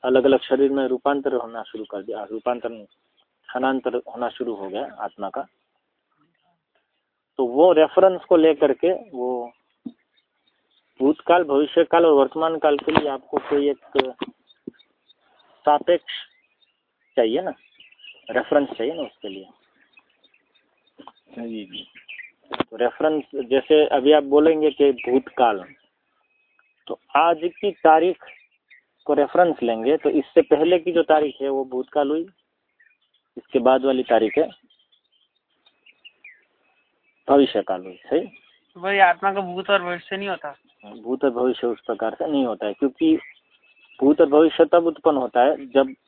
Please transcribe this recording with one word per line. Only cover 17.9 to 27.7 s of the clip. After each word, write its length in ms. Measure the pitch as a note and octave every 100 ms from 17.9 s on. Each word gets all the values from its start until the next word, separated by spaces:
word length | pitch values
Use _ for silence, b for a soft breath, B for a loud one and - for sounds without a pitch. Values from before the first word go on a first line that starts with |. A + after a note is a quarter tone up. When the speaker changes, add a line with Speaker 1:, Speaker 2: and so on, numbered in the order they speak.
| _ - - -
Speaker 1:
रेफरेंस 380 | A#2 - D3 C#3
चाहिए 240 | - A#2
ना 80 | E3
उसके 280 | B2+ _ G#2
लिए। 160 | F#2+ F#2+ _ _ _ _ _ _ _ _ _ _ _ _ _ _ _ - _ _ C3
Speaker 2:
चाहिए 300 | A#2 A2 F#2+
जी। 260 | - - - - - - _ _ - -
Speaker 1:
तो 80 | A2+
रेफरेंस, 460 | A#2+ - D#3 D#3 C3 C3+
जैसे 500 | B2 C3+ - D3+ D3+
अभी 260 | C#3 C3
आप 120 | D3+
बोलेंगे 480 | C#3 D3 D#3 D#3 D3+
कि 200 | C3+ C#3+
भूतकाल, 760 | B2 - B2+ C3 - A#2+ G2+ F2 - _ _ _ _ _ _ _ _ _ _ -
तो 120 | - _ -
आज 240 | E3+ E3
की 280 | E3+ - G3+